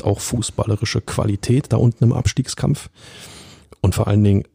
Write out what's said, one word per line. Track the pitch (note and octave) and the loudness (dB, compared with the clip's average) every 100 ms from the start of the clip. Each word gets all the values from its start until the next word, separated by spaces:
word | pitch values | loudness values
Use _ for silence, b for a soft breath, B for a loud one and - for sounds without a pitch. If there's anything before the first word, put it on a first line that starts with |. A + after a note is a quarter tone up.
auch | - G2+ | 0 -2
fußballerische | - A#2+ G#2+ - - G#2+ A2+ A#2 | -2 -4 -4 -4 -2 -2 -2 -4
Qualität | - - - G2+ - A#2+ - | -4 -4 -2 -2 0 0 2
da | A2+ | 2
unten | B2+ - | 2 4
im | A#2 | 2
Abstiegskampf. | - - - B2+ - - D3 - B B B B B B B B - | 2 0 -2 -4 -4 -2 -2 -6 B B B B B B B B -2
Und | G2 | -2
vor | - G2+ | 0 2
allen | G2+ | 4
Dingen | G#2 G2 - | 4 2 0